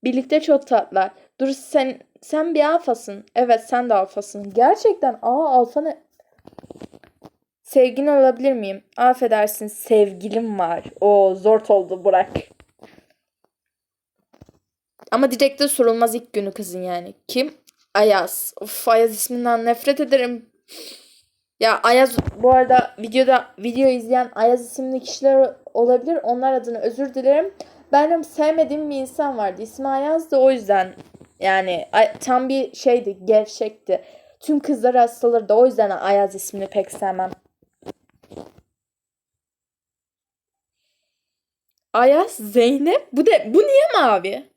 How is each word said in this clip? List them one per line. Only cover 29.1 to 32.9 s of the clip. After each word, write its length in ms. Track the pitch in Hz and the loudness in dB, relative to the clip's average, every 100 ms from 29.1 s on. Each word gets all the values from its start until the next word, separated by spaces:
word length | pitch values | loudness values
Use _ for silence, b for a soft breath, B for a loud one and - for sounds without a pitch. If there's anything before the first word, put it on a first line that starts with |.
| - 294 247 | -6 -6 -4
vardı. 240 | 202 190 | -6 -6
İsmi 260 | 220 - 269 | -14 -10 -6
Ayaz 420 | 269 285 320 320 | -4 -2 -4 -2
da 100 | 277 | 2
o 100 | 262 | 4
yüzden. 440 | 262 202 202 185 - - - - _ | 2 0 0 0 -8 -20 -20 -20 _
Yani 480 | 185 190 190 175 - | 0 0 0 -4 -2
ay-, 200 | 196 220 - | 2 2 0
tam 280 | - 254 262 | -2 -2 0
bir 260 | 269 262 | -4 -4
şeydi, 440 | - 269 | -2 0